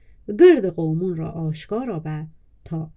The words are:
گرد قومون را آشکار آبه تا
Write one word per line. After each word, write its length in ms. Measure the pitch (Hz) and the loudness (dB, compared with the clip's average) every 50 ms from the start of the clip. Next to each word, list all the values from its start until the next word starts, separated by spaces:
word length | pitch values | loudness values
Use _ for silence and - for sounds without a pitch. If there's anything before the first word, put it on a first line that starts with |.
| - - - - - - 208 208 | -18 -20 -20 -18 -12 -6 2 6
گرد 260 | 339 359 339 262 190 | 8 8 8 6 4
قومون 500 | 185 170 - 165 160 156 165 180 190 175 | -2 -2 -2 -2 -2 -2 -2 -2 -4 -4
را 160 | 160 160 160 | -6 -8 -8
آشکار 600 | 160 165 165 156 156 - - - 202 226 262 247 | -8 -6 -6 -6 -6 -6 -8 -8 -6 -6 -4 -6
آبه 360 | 196 160 156 156 156 151 156 156 - - _ _ _ _ - | -6 -8 -8 -8 -8 -8 -10 -12 -16 -20 _ _ _ _ -14
تا 260 | - 165 160 160 160 - | -10 -10 -8 -8 -10 -10